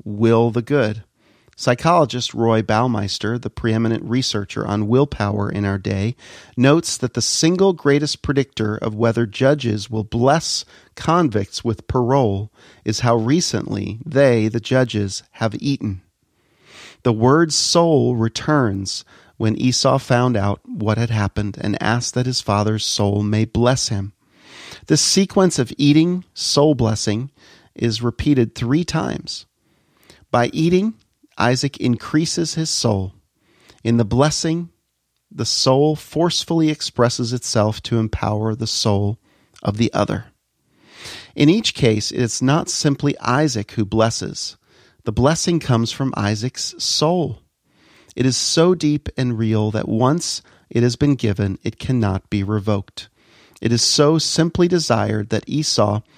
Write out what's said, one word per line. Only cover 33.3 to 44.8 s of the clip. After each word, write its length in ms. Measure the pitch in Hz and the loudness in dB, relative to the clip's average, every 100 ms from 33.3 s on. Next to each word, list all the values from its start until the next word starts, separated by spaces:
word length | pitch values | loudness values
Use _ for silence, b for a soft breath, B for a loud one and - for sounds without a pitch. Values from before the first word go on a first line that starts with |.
| _ b b b b | _ b b b b
In 140 | 113 117 | 0 2
the 80 | 104 | 2
blessing, 640 | 120 147 - 165 165 170 _ _ _ _ _ _ | 4 2 2 -2 -2 -6 _ _ _ _ _ _
the 140 | - 117 | -8 -4
soul 500 | - 131 131 151 156 | 0 2 4 2 0
forcefully 760 | - 147 175 - - 165 156 | -4 -2 0 -2 -2 0 2
expresses 640 | 151 - - 120 - 117 | 0 -6 0 0 2 -4
itself 480 | 123 - 117 107 104 | -4 -2 0 0 -2
to 160 | - 117 | -4 -2
empower 540 | 110 - 110 107 110 | -2 -2 -2 -2 -2
the 140 | 110 113 | -4 -6
soul 500 | - 113 101 101 110 b b b b | -2 0 0 0 -4 b b b b
of 140 | - 104 | -4 -2
the 140 | 117 | 0
other. 340 | - 101 - - _ _ _ _ B B B B B B - | 0 -2 -2 -8 _ _ _ _ B B B B B B 2
In 140 | 147 | 4
each 240 | 208 - | 4 0
case, 380 | - 123 107 - | 0 2 2 -2
it's 300 | - 120 - | -2 -2 0
not 280 | 127 151 - | 2 2 0
simply 480 | - 151 139 143 - | -2 0 0 -2 -2
Isaac 520 | - 131 156 120 98 | -2 0 0 -2 -6
who 140 | - 101 | -4 -2
blesses. 720 | 110 110 - 104 - - - b b | 2 2 0 -8 -8 -12 -14 b b